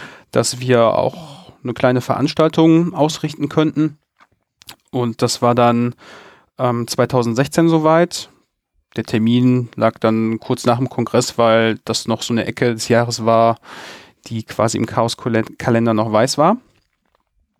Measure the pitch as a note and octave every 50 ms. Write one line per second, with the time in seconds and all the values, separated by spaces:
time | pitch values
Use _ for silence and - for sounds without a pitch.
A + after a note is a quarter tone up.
0 | - - - - - _ - A#2 A#2 - - B2 B2+ B2+ B2+ A#2 A#2 A2 G2 -
1 | - - - - E3 D3+ - - - - - _ - B2 A#2 - - B2+ B2+ B2+
2 | - - A#2+ G2+ C3 D3+ - - D#3 D#3+ - - D#3+ E3 E3 E3 E3+ F3 F#3 E3
3 | C#3+ D#3 D#3 - - D3+ - - - C#3+ - D#3+ D#3 D#3 C#3+ C#3+ D#3 D#3 D3+ -
4 | _ _ _ _ _ _ _ _ _ _ _ _ _ - - - _ _ - C3
5 | A#2+ A#2 A2+ - B2 A#2 - - - A#2+ A#2+ B2 A#2+ A#2+ A#2 A#2+ A#2+ B2 B2 -
6 | - - - - - - - _ _ _ _ - C3+ B2 A#2+ A#2+ A#2+ A#2 - -
7 | B2 A#2 - B2+ A#2+ A#2 A2+ A#2 C#3 C#3 - - E3 E3 E3 D#3+ D#3 D#3 D#3+ E3
8 | F3 F3 - - - - _ _ _ _ _ _ _ _ _ _ _ _ _ -
9 | G#2+ - - A2+ A2 A2+ A#2+ B2 B2 B2+ B2+ B2 B2 A#2 - - A2+ A2+ A2 -
10 | - A2+ A2 A2+ A2+ A2 A2+ A2 - - C3 B2+ - B2 A#2 A#2+ C3+ B2+ - -
11 | A#2 A2 - A#2+ B2 - - - A#2 A2+ A2 A2+ A2+ A2+ A2 - - - A2 -
12 | - - A2+ - - - B2 A#2 - - - - C3+ A#2+ A#2 A2 - - A#2+ A#2
13 | A#2+ A#2+ A#2 - A2 A2+ A2+ A2+ A2+ A2+ A2+ - _ - - - - - - -
14 | - - _ _ _ - A#2 A2+ A2 - - - G#2+ A2+ - G#2 - - - -
15 | A2+ A#2 - - - B2+ A2+ A2 A2+ - - - - B2+ A#2 A2+ A#2 A#2 A2+ G#2+
16 | A2 A#2 G#2+ G#2+ A#2 C3 - - D3 F3 G#3+ C4 - _ _ _ _ _ _ _
17 | _ _ _ _ _ _ _ _ _ _ _ _